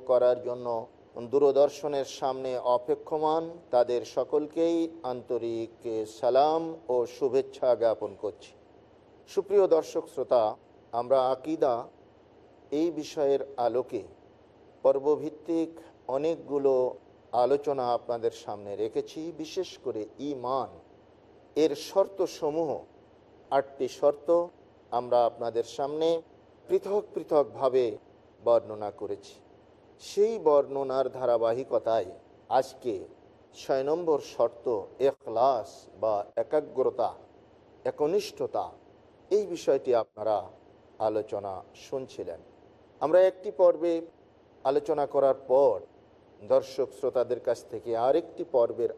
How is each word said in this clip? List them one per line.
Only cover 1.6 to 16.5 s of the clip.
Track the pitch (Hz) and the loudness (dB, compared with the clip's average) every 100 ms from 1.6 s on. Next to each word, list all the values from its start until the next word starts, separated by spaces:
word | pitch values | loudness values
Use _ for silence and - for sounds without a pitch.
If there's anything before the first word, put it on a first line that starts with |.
| 143 - 151 143 | 4 2 -4 -4
সামনে | 131 - 139 131 131 123 | -6 -4 -4 -4 -4 -4
অপেক্ষমান, | 123 123 - 143 - 156 156 160 165 170 - | 0 0 0 -4 -4 -2 0 0 -2 -12 0
তাদের | 123 120 120 | 2 2 0
সকলকেই | 110 135 123 151 151 165 165 165 165 - | -2 -6 0 2 2 2 0 2 -2 -6
আন্তরিক | 131 123 117 120 117 113 113 - 117 110 107 | -8 -8 -4 -4 -2 -4 -8 -8 -6 -4 -6
সালাম | - 123 131 151 160 165 160 - | -2 2 4 4 2 -4 -10 -4
ও | 123 113 | -2 -2
শুভেচ্ছা | - 139 131 131 - 131 | -2 0 0 -2 -2 0
জ্ঞাপন | 113 113 104 104 95 | 2 2 0 -6 -6
করছি। | 104 - - - _ - - _ _ - - | -10 -10 -18 -20 _ -20 -20 _ _ -20 -8
সুপ্রিয় | 196 190 202 185 | -4 2 4 4
দর্শক | 160 156 165 - | 4 0 -6 -6
শ্রোতা, | - 123 127 107 127 _ - _ | -6 2 4 2 -2 _ -20 _
আমরা | 117 120 135 127 | -4 2 2 2
আকীদা | 131 156 160 147 120 143 - - _ _ - - - - | 0 -4 0 2 0 -6 -16 -20 _ _ -20 -20 -20 -6
এই | 143 170 | -2 -2
বিষয়ের | 151 147 160 139 135 - - | -4 -8 -2 0 0 -2 -4
আলোকে | 120 123 - 113 90 - - _ _ _ - _ | -2 -2 -4 -8 -10 -20 -20 _ _ _ -20 _
পর্বভিত্তিক | 135 135 143 147 151 151 - 165 160 - - - - | 2 2 2 0 -2 -10 -4 -2 -4 -8 -20 -18 -6
অনেকগুলো | 135 160 160 131 | -2 -2 -4 -4